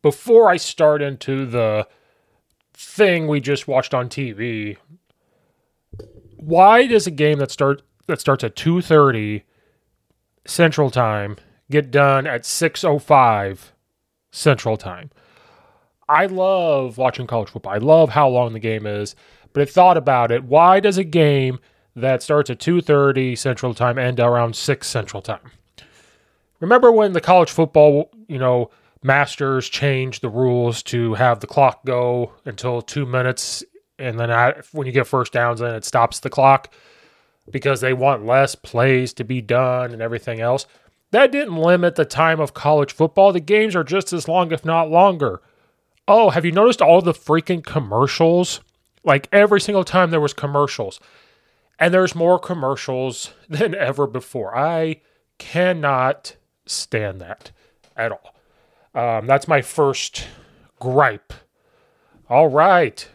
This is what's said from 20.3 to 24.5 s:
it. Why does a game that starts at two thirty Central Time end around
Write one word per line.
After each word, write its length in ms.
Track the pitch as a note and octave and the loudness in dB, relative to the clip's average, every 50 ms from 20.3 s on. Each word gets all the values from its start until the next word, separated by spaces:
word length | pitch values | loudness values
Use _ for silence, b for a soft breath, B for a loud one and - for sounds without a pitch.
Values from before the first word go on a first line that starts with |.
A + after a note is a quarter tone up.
it. 100 | A#2 B2 | 0 -4
Why 380 | C3 B2 C3+ D#3 E3+ F3+ F#3+ G3+ | -2 2 4 6 6 6 6 4
does 180 | G3 G#3 F#3 F#3 | 2 0 0 -2
a 60 | G3 | -4
game 560 | D#3+ D3 E3+ D#3 D3 C#3+ C#3 C3 C3 B2+ B2 _ _ _ _ _ _ _ | -2 2 2 2 4 2 0 0 -2 -6 -8 _ _ _ _ _ _ _
that 260 | B2 A#2+ C3+ C3 A#2+ | -4 -2 -2 -2 -2
starts 300 | - - D3+ D3+ C#3+ - | -2 0 0 0 0 -2
at 80 | B2 - | -6 -6
two 220 | - D#3+ F3 F3 | -2 0 0 0
thirty 560 | D#3+ - D3+ C#3+ C#3 C#3 C3 C3 C3 B2+ B2 | 2 2 2 4 4 2 2 0 -2 -4 -6
Central 380 | - - C3+ B2+ - - B2+ A2+ | -4 -4 -6 -4 -4 -6 -6 -2
Time 220 | - A#2+ B2 A#2+ | 0 -2 -2 0
end 220 | C3 B2+ B2+ B2+ A#2+ | -2 -2 -2 0 0
around 380 | A#2 A#2+ A#2+ A#2+ A#2+ A#2 | 2 2 2 2 0 -2